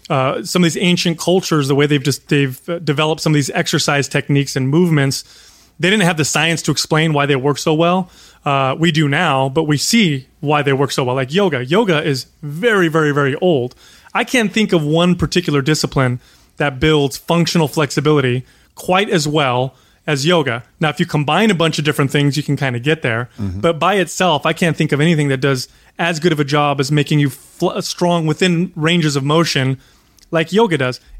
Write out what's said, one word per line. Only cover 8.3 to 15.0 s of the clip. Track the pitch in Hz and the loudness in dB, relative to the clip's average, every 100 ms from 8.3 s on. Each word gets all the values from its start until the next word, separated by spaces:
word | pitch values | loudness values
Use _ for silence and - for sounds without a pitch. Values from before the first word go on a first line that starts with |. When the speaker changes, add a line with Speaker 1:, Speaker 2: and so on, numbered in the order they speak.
| _ 151 | _ -2
Speaker 1:
Uh, | 139 131 135 | 0 0 0
we | 170 | 0
do | 156 143 | 2 0
now, | 147 175 135 135 | 0 0 0 0
but | 139 | 0
we | 156 147 | 0 -2
see | - 233 185 139 - _ | 0 2 2 0 -8 _
why | 143 147 | -2 0
they | 143 | 2
work | 135 139 | 0 0
so | - | 0
well. | 127 131 | -2 -2
Like | 131 | -2
yoga. | 170 196 135 127 | 0 0 -2 0
Yoga | 180 226 151 | 0 2 0
is | 165 131 - _ | 0 -4 -6 _
very, | 147 151 233 208 170 | -12 -2 0 2 2
very, | 160 151 | 2 2
very | 143 139 143 | 2 0 0
old. | 185 147 123 - - - - | 0 0 -2 -8 -20 -20 -6
I | 196 | -4
can't | 226 262 208 | 0 0 0
think | 220 208 | 0 2
of | 180 147 | 0 2
one | 160 | 2